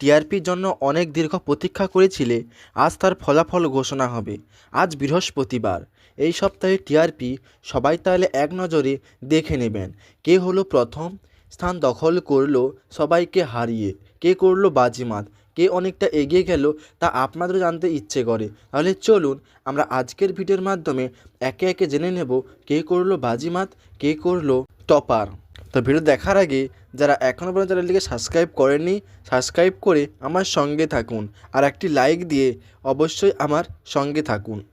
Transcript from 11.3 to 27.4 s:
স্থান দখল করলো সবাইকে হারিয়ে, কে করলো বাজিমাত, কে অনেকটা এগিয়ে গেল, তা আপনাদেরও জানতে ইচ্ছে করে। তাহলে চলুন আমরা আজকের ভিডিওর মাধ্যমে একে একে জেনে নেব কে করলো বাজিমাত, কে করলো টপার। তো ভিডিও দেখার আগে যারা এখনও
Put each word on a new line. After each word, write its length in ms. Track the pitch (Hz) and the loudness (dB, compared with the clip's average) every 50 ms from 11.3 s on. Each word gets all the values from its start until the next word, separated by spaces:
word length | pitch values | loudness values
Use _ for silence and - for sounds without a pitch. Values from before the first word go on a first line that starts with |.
| _ _ _ _ | _ _ _ _
স্থান 240 | - - 180 180 180 170 | -12 -6 -6 -6 -2 0
দখল 340 | 147 131 113 - 156 160 175 180 | 0 0 0 0 0 0 0 0
করলো 420 | - - 143 135 139 147 139 123 123 135 151 - _ _ | 0 0 2 2 2 2 2 2 0 0 -4 -8 _ _
সবাইকে 500 | - - 151 147 170 175 175 170 - 190 165 | -6 -4 0 2 2 2 2 0 0 -2 -2
হারিয়ে, 460 | 120 113 117 117 117 117 110 104 98 95 - _ _ _ - | -2 -2 -4 -4 -2 -2 -2 -4 -4 -6 -8 _ _ _ -2
কে 100 | - 175 185 | 2 2 2
করলো 340 | 185 190 185 185 190 202 185 | 4 4 4 4 4 2 2
বাজিমাত, 540 | 143 139 123 120 117 127 123 117 107 120 110 - _ _ _ _ _ | 4 4 2 2 0 -4 -6 -6 -6 -6 -8 -10 _ _ _ _ _
কে 80 | - 175 190 | 0 2 2
অনেকটা 380 | 180 180 185 190 180 - 196 175 | 2 0 -2 -4 -2 -2 -2 0
এগিয়ে 360 | - 151 143 139 170 185 180 185 | 0 0 0 2 2 2 2 2
গেল, 140 | 175 143 139 151 151 151 - - _ - | 0 2 2 0 0 -2 -8 -20 _ -2
তা 80 | 170 160 - 127 | -2 -2 0 0
আপনাদেরও 400 | 131 - - 165 175 180 185 190 185 | -2 -2 -4 -4 -4 -2 -2 0 0
জানতে 220 | 170 165 160 180 175 165 139 | -2 -2 -2 -2 -2 -4 -4
ইচ্ছে 220 | - - - 135 117 | -6 -4 -4 -2 0
করে। 220 | 117 113 110 107 104 107 - _ _ | 0 0 -2 -4 -6 -10 -16 _ _
তাহলে 240 | - 139 160 185 190 190 | -4 -2 0 0 -2 0
চলুন 360 | - 220 220 196 156 139 135 143 - _ _ _ - | 2 4 4 4 4 0 -2 -4 -10 _ _ _ -10
আমরা 200 | 135 139 147 151 - | -4 -2 -2 -2 0
আজকের 400 | 123 131 120 - - - 196 185 | -2 -4 -4 -4 -4 -2 -2 -2
ভিডিওর 340 | 180 190 185 185 196 185 185 196 | -2 -2 -2 -2 -2 0 0 -2
মাধ্যমে 360 | 196 175 156 160 131 131 127 127 - _ - - _ - | -4 -4 -4 -4 -4 -2 -4 -6 -8 _ -20 -20 _ -6
একে 240 | 127 131 127 - 185 185 | -6 -6 -4 -2 -2 -2
একে 120 | 180 - 190 | 0 0 -2
জেনে 240 | 151 139 147 165 185 | 0 0 -2 -2 -2
নেব 200 | 185 180 156 123 127 131 131 - - _ _ | -4 -4 -2 -2 -2 -2 -2 -6 -12 _ _
কে 120 | - 147 156 | -2 -2 -2
করলো 320 | 160 - 180 180 180 190 190 147 | 0 0 0 0 2 0 0 0
বাজিমাত, 500 | 131 120 117 123 151 170 175 180 196 - _ _ _ _ - - | -2 -2 -2 -2 -4 -4 -4 -4 -4 -6 _ _ _ _ -8 -4
কে 120 | 143 147 156 151 | -2 -2 -2 0
করলো 340 | - 175 180 180 151 139 131 131 135 - _ - - | 0 -2 0 0 0 0 0 0 -2 -4 _ -4 2
টপার। 400 | - 156 143 - - - 110 104 95 95 - - - - - - - | 4 4 4 4 2 0 0 0 -4 -8 -16 -20 -20 -20 -20 -8 -4
তো 80 | - 131 | -2 0
ভিডিও 220 | 113 131 143 165 160 151 | 2 2 2 2 4 2
দেখার 260 | 135 - - 190 196 196 | 2 2 2 2 2 2
আগে 220 | 185 156 135 135 135 127 - - - _ - | 2 2 0 -2 -2 -4 -8 -16 -20 _ -4
যারা 200 | 127 147 143 143 - 131 127 | 0 2 2 2 2 0 -2
এখনও 220 | 123 - | -2 -2